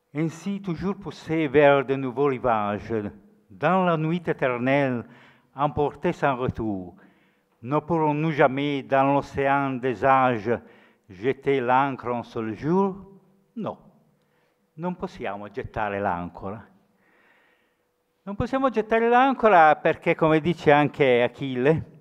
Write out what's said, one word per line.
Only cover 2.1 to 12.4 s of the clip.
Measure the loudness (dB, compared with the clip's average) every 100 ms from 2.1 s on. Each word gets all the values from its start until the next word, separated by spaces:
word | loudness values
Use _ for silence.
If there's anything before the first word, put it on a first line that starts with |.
| -2 -2
rivages, | 0 0 0 -2 -4 -4 -6 -6 -12 _ _ _
dans | -4 0 0
la | 0 0
nuit | -2 -4 -4
éternelle, | -2 -2 -2 0 0 0 -4 -8 -18 -20 _ _ -6
emportés | -4 -2 -4 -4 -6
sans | -2 -2 -2
retour, | -4 -4 -6 -6 -10 -18 _ _ _ _ _ _
ne | -4 -4
pourrons-nous | -2 -2 0 0 -2
jamais, | 2 2 2 -4 -4
dans | -2 2 2
l'océan | 0 -2 -2 0 0 -2
des | -4 -4 0 2
âges, | 4 4 0 -2 -4 -6 _ _ _ _
jeter | -8 -4 -4 -2 -2
l'ancre | 2 0 0 -4 -6
un | -8
seul | -8 -8